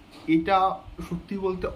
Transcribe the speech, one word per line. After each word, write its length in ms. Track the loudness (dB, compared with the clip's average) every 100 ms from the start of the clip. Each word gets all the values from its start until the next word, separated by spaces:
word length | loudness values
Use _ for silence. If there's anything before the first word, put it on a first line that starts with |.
| -20 -8 2
এটা 520 | 2 4 4 4 0 -8 -14 -8
সত্যি 280 | -8 -6 -4
বলতে 300 | -4 -2 -6